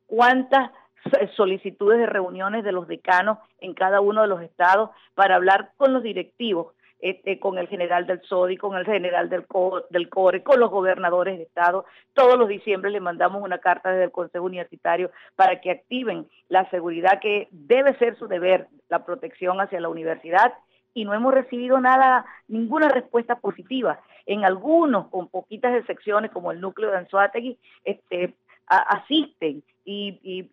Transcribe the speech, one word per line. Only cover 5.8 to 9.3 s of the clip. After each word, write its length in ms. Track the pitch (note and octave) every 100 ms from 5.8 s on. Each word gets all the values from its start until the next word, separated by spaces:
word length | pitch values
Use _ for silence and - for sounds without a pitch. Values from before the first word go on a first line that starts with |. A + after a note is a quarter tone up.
| C4+
los 100 | C4
directivos, 720 | A3+ F#3 - - A#3 E3+ E3 _ _ -
este, 400 | F#3 F#3 G3 F#3
con 200 | G3+ F#3
el 100 | F3
general 400 | G3 E3+ F3 F3+
del 140 | F3+
sodi, 340 | - F#3 F3+ F#3+
con 200 | G3+ F#3
el 80 |
general 440 | F#3 G3+ F3 F3
del 180 | F3